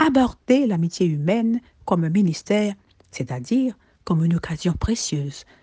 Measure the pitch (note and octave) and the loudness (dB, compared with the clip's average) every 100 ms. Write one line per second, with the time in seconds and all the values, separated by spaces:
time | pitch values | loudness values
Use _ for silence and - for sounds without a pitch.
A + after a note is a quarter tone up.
0 | D#4 C4 B3+ - - C4 B3+ F3 E3+ - | 2 4 2 -2 2 2 4 0 -2 0
1 | F3+ D3 D3+ A3+ A3+ A#3 - _ - F3 | 0 2 0 0 0 -2 -6 _ -2 0
2 | E3 F#3 F#3 D#3 - G#3 G#3 G3 _ _ | 2 2 2 0 -2 -2 0 -6 _ _
3 | _ - B2+ B2+ B2 B3 B3+ - _ _ | _ -12 -8 -8 -2 0 0 -4 _ _
4 | - E3 E3 E3+ - D#3+ F3 E3 - A#3 | -2 0 2 0 -2 -4 -4 -2 -2 -2
5 | - D3 C#3+ - - _ | -4 -6 -6 -10 -20 _